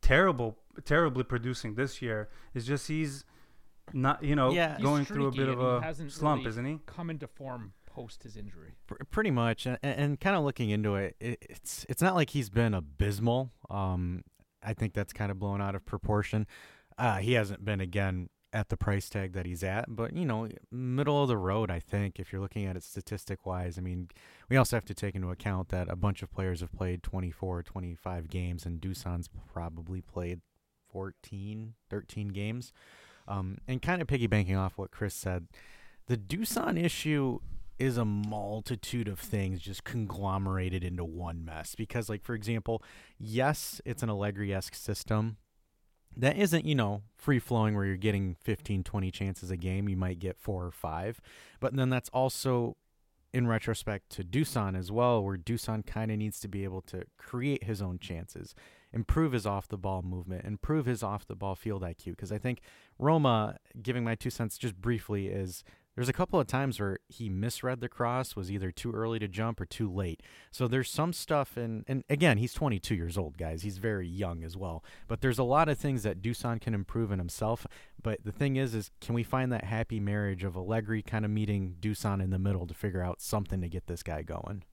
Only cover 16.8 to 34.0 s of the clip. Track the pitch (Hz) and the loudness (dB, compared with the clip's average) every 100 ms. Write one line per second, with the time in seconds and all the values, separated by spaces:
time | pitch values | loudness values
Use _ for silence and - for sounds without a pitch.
16.8 | _ - 123 98 101 123 101 95 101 101 | _ 0 2 2 4 4 4 -2 -2 0
17.8 | 92 98 98 92 87 _ _ 110 104 98 | 0 2 2 0 -4 _ _ -4 -2 0
18.8 | - 98 - 104 95 92 87 87 92 101 | 2 0 0 -4 -4 -4 -4 -2 -2 -2
19.8 | - 113 117 - 170 110 110 - - 123 | -4 -4 -4 0 0 0 -2 -10 -12 -6
20.8 | 127 127 147 143 139 110 92 104 107 87 | -2 2 4 4 4 4 4 2 2 -2
21.8 | - 101 101 - 92 95 95 - 98 92 | -2 0 0 -4 -8 -6 -4 -4 -4 -4
22.8 | - - - 104 - 95 92 90 90 85 | -8 -12 -8 -8 -6 -8 -4 -2 -2 -4
23.8 | 90 90 90 - - - - 131 120 117 | -4 -4 -6 -12 -20 -20 2 4 6 2
24.8 | - 101 101 95 90 90 107 95 92 92 | -2 -4 -4 -2 -4 -2 -2 -2 0 -2
25.8 | 87 90 101 92 92 - 95 87 87 - | -2 2 2 0 -4 -2 -2 0 -4 -2
26.8 | 92 90 - 95 90 80 95 87 82 98 | -2 0 -2 -2 -4 -4 -4 -4 -6 -8
27.8 | 90 82 95 90 80 90 87 87 87 85 | -8 -8 -6 -6 -4 -2 -2 -2 -4 -4
28.8 | 90 90 90 87 87 - - - 85 82 | -4 -4 -4 -4 -4 -10 -12 -8 -8 -8
29.8 | 82 92 - - 87 87 _ _ _ _ | -8 -8 -6 -6 -4 -6 _ _ _ _
30.8 | _ 95 95 - - 98 101 107 110 113 | _ -8 -8 -10 -14 -10 -8 -8 -10 -14
31.8 | _ 101 - - 104 95 104 120 117 - | _ -8 -6 -4 -4 -2 -4 -4 -8 -16
32.8 | - - - - - 101 92 95 - 127 | -20 -20 -20 -20 -6 -2 -2 -4 -4 -2
33.8 | - 180 | 0 0